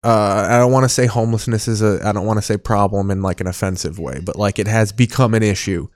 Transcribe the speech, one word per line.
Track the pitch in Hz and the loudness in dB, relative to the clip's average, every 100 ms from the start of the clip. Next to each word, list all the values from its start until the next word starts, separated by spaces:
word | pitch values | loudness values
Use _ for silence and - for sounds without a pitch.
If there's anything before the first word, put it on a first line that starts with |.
Uh, | 120 110 104 101 101 | 2 2 2 0 2
I | 120 | 4
don't | 123 | 4
wanna | 131 131 | 4 4
say | 131 123 | 2 0
homelessness | 113 113 113 - 110 117 | 0 0 -2 -2 -2 -2
is | 107 | 0
a, | 107 98 | 0 0
I | 107 | -2
don't | 101 | -2
wanna | 104 107 | -2 -2
say | - | -2
problem | 104 - 104 101 101 98 | -4 0 0 2 0 -2
in, | 95 | -2
like, | 95 87 | -2 -2
an | 92 | -6
offensive | 87 98 90 87 85 | -4 -4 -4 -8 -8
way, | 76 67 | -10 -8
but, | 90 - | -8 -2
like, | 101 101 | -2 0
it | 104 | 0
has | 110 107 | 2 0
become | 104 120 - 123 | 2 0 2 2
an | 113 | 2
issue. | 107 98 - 87 - | 2 0 -4 -6 -6